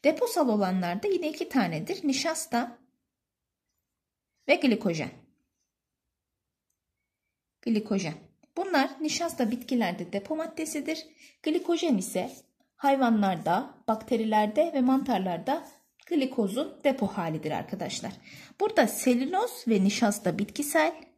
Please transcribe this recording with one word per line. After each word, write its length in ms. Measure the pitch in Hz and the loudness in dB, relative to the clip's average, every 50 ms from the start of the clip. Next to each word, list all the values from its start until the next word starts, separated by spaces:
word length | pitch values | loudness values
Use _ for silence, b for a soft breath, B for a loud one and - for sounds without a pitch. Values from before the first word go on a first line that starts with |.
| - | 4
Deposal 460 | 277 320 320 494 466 466 359 302 247 | 2 2 2 0 0 2 2 2 2
olanlar 540 | 214 208 196 185 185 185 180 175 175 208 - | 4 2 2 2 0 0 0 -2 -4 -2 -2
da 40 | |
yine 220 | 415 392 349 349 302 | 0 0 0 -2 -4
iki 200 | 311 - 349 - | -4 -6 -8 -2
tanedir. 580 | - 269 202 170 165 151 180 262 381 381 - | 0 0 2 2 -2 -4 -4 -6 -6 -4 -2
Nişasta 720 | 285 262 269 - 330 320 - - - - 233 233 240 - _ _ _ _ _ _ _ _ _ _ _ _ _ _ _ _ _ _ _ _ _ _ _ _ _ _ _ _ _ _ _ _ _ _ | -2 0 0 0 -2 -4 -4 -6 -4 -2 -2 -2 -4 -8 _ _ _ _ _ _ _ _ _ _ _ _ _ _ _ _ _ _ _ _ _ _ _ _ _ _ _ _ _ _ _ _ _ _
ve 80 | - 277 | 2 2
glikojen. 540 | 359 - 269 214 202 - 196 170 160 135 - - - _ _ _ _ _ _ _ _ _ _ _ _ _ _ _ _ _ _ _ _ _ _ _ _ _ _ _ _ _ _ _ _ _ _ _ _ _ _ _ _ _ _ _ _ _ _ _ _ | 4 4 2 2 2 0 -2 -2 -2 -4 -8 -10 -16 _ _ _ _ _ _ _ _ _ _ _ _ _ _ _ _ _ _ _ _ _ _ _ _ _ _ _ _ _ _ _ _ _ _ _ _ _ _ _ _ _ _ _ _ _ _ _ _
Glikojen. 520 | - 233 226 208 208 - 214 196 180 156 151 - - - _ _ _ _ _ | -2 0 0 0 0 0 -2 -2 -2 -4 -8 -10 -16 -20 _ _ _ _ _
Bunlar 340 | 320 381 392 349 277 269 - - - | -6 -4 0 2 0 0 0 -2 -6
nişasta 500 | 311 302 - - 339 330 - - 247 208 | -6 -4 -2 -2 -4 -4 -2 -2 0 0
bitkilerde 640 | 247 240 - - 269 240 220 180 175 - 196 170 - | 0 -4 -4 -2 -2 0 0 0 -2 -6 -8 -6 -6
depo 220 | 202 202 - 311 | -8 -6 -4 -6
maddesidir. 720 | 311 320 330 - - 320 302 - 302 277 - 320 320 - B B B B B B B - | -6 -6 -6 -6 -8 -8 -6 -6 -6 -4 -4 -6 -6 -8 B B B B B B B -4
Glikojen 540 | 320 311 359 - - 339 330 - 330 254 | -2 -2 0 0 0 0 2 4 2 2
ise 340 | 190 185 - - 180 190 262 - - _ _ _ _ _ _ _ | 2 0 -2 -4 -4 -4 -4 -8 -14 _ _ _ _ _ _ _
hayvanlarda, 1000 | _ - 277 277 269 262 233 226 214 202 190 185 160 - 160 170 202 277 - - - _ | _ 2 2 4 4 4 4 4 4 4 2 2 0 0 0 0 0 0 -4 -14 -10 _
bakterilerde 840 | - 220 220 - - 254 226 226 220 214 214 214 214 214 302 320 339 330 | -2 -2 -2 0 -2 0 0 0 2 4 4 2 4 4 2 2 2 2
ve 80 | 277 | 2
mantarlarda 840 | 247 254 262 269 277 - 240 190 190 190 175 165 - - 277 339 - - - _ _ _ _ _ _ | 4 4 4 2 2 0 0 0 0 -2 -4 -4 -2 -2 -2 -2 -4 -10 -20 _ _ _ _ _ _
glikozun 760 | - 339 302 262 262 - - 214 190 220 247 311 - - - - | -2 0 0 0 0 0 -2 -2 0 0 -4 -4 -4 -8 0 0
depo 240 | 285 269 269 208 | 0 2 2 -2
halidir 440 | 190 - - 170 165 156 156 - 151 | -2 -2 -4 -4 -4 -4 -4 -4 -4
arkadaşlar. 600 | 151 92 - - - 185 - - - - - - 190 B B B B B B B B _ | -4 -4 -6 -6 -8 -6 -6 -8 -8 -8 -8 -10 -12 B B B B B B B B _
Burada 280 | 392 427 - - 262 | -2 2 4 4 4
selüloz 760 | 220 - - - 254 247 240 269 294 359 381 466 480 - - - | 4 2 0 2 2 4 4 2 0 0 -2 -2 -2 -6 -6 0
ve 160 | 240 226 202 190 | 2 2 4 4
nişasta 560 | 196 202 - 247 208 208 - - 180 - - | 4 4 4 2 2 2 0 -2 -2 -2 -2
bitkisel 540 | 202 - - - 294 285 - 330 302 330 339 - - _ _ | -4 -4 -4 -6 -6 0 2 2 2 2 0 -4 -18 _ _